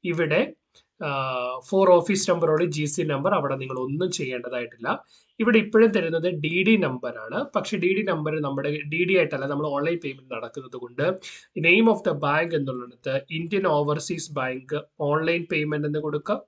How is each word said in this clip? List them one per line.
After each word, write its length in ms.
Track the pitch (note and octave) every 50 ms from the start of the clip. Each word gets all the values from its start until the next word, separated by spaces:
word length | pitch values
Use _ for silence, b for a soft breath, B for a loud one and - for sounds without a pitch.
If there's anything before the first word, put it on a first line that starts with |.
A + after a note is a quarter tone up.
| _
ഇവിടെ, 360 | F3 E3 D#3+ E3+ D3+ D3 F3+ C4+ - - _ _ _ b b b b _ _
ആ, 80 | - D3 C#3 C3+ C3+ C3 B2+ B2+ B2 B2+ B2+ C3
for 240 | - - - F#3+ G3 F#3
ഓഫീസ് 340 | F3+ F3 E3 - G3+ F#3+ - -
നമ്പർ 220 | F3+ E3+ D#3+ D#3+
or 100 | D#3 D#3 F3 E3
ജി 160 | D3 D3+ D3+
സി 180 | D3 - - D#3+
നമ്പർ, 280 | D#3 C#3+ C3+ C#3+ F3+ G#3
അവിടെ 220 | F3 C#3+ C#3 C3+ C3+
നിങ്ങൾ 200 | C3 C3 C3 B2+
ഒന്നും 300 | C3 C3 C#3 D#3 F3+ F#3
ചെയ്യേണ്ടതായിട്ടില്ല. 760 | F3+ - D3 B2+ B2+ B2 A#2+ B2+ B2 B2 A#2+ A2+ - _ A2+ C3+ - - b b b b b b b _
ഇവിടെ 180 | A3+ A#3 A#3 A3
ഇപ്പോഴും 300 | G#3 G#3 - A3 A3+ A3+
തരുന്നത് 360 | G3 G#3 E3+ E3 D#3+ E3 D#3+ F3+ F3 D#3
ഡി 160 | D3 D#3 E3 F3+ F#3+
ഡി 120 | G#3 A3+ G#3
നമ്പർ 360 | F3+ C#3+ B2+ B2+ - B2 A#2 A#2
ആണ്. 200 | A2 A2+ C3 G3 C#4+ C#4
പക്ഷേ 240 | - G3+ - - G#3+ F#3+
ഡി 140 | E3 F3+ G3
ഡി 100 | G3 G#3+
നമ്പർ 300 | F#3+ F3 D#3+ D3+ D#3 D#3 D#3
നമ്മുടെ 320 | D3+ C#3 C#3 C#3 C3+ C#3+ D3 D3+ D3 D3
ഡി 120 | D3+ E3 F3+
ഡി 120 | F3+ F#3+ F3+
ആയിട്ടല്ല, 300 | E3 D3+ - C3+ C3+ C#3
നമ്മൾ 200 | D3 C#3+ D3+ D3+
ഓൺലൈൻ 300 | C#3 C#3 C#3+ D#3+ F3 E3+
പേയ്മെന്റ് 340 | E3+ C#3+ C3+ C3+ C3 C3 B2+
നടക്കുന്നത് 440 | A2+ A2+ A#2 - D3 C3 B2+ - B2+
കൊണ്ട് 280 | B2 A#2+ A#2+ B2+ C#3+ F3 F#3+ F#3+ B B B B B B B -
name 320 | D#3 E3 F3 G#3 A3+ A3+
of 120 | G#3+ G3+
the 140 | - F#3 D#3+ C#3+
bank 320 | C#3+ C#3+ C#3+ D#3 E3+ E3+ E3
എന്നുള്ളിടത്ത് 600 | D#3 C#3+ C3 B2+ B2+ B2 A#2+ - _ _ C3 C3 C3+ C3+ _
ഇന്ത്യൻ 360 | D#3+ D#3 E3+ E3 F#3 G3 G3 F3+
ഓവർസീസ് 600 | D#3 D3 D3 C#3+ D3 D3+ D3 - F3 D3+ - - D3
ബാങ്ക് 440 | C#3 B2+ B2+ B2+ C3 C3 - D3+ D3 - _ _ _ D#3
ഓൺലൈൻ 400 | C#3+ D3 D#3 D#3+ E3 E3+ E3+ E3+
പേയ്മെന്റ് 440 | - E3+ D#3 D3+ D3+ D3+ D3+ D3 D3+
എന്ന് 120 | D3 D3+
കൊടുക്കുക 380 | D3 D3+ D3 D3+ - - G3+ C#4 -